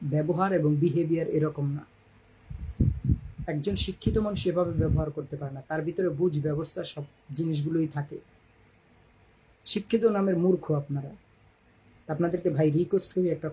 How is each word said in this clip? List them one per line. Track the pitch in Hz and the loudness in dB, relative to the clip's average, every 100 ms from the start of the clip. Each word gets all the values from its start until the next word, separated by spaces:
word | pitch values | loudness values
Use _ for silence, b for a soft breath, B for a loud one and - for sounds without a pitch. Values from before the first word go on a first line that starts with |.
ব্যবহার | 143 147 151 170 190 | -2 0 0 0 2
এবং | 180 151 147 | 2 2 4
বিহেভিয়ার | 165 147 156 165 160 | 2 2 0 0 0
এরকম | 160 151 151 143 143 | 0 0 -2 -4 -4
না। | - _ _ - _ _ - - - - - - - - - - - | -10 _ _ -20 _ _ -16 -12 -6 2 2 2 2 0 -2 -10 -6
একজন | 151 151 196 | -4 -2 -2
শিক্ষিত | - 185 - 214 | -2 -2 0 0
মানুষ | 214 196 190 | 0 0 0
এভাবে | 170 175 | 0 0
ব্যবহার | 160 156 151 156 | 2 2 2 0
করতে | 147 139 143 | -4 -8 -8
পারে | 139 | -8
না, | 135 135 | -10 -6
তার | 156 | -4
ভিতরে | 160 170 185 | -4 -2 -2
বুঝ | 143 180 151 | 0 0 0
ব্যবস্থা | 147 147 160 - | -2 -2 -4 -8
সব | 160 - 143 _ - | -8 -10 -12 _ -12
জিনিসগুলোই | 139 165 151 147 160 156 | -4 -2 0 0 0 0
থাকে। | 143 147 - - _ _ _ _ _ _ _ _ _ _ _ _ _ | -4 -6 -10 -16 _ _ _ _ _ _ _ _ _ _ _ _ _
শিক্ষিত | - 208 - 226 | -6 -6 0 2
নামের | 226 202 196 175 | 4 4 2 4
মূর্খ | 180 180 - | 4 4 2
আপনারা। | 151 143 143 139 208 _ _ _ _ _ _ _ _ - | -2 -2 -4 -6 -12 _ _ _ _ _ _ _ _ -6
তা | |
আপনাদেরকে | 156 170 175 180 | -2 0 0 0
ভাই | 143 156 | 4 4
রিকোয়েস্ট | 151 175 196 - | 4 2 0 0
করি, | - 180 | 0 0
একটা | 156 160 | 0 -4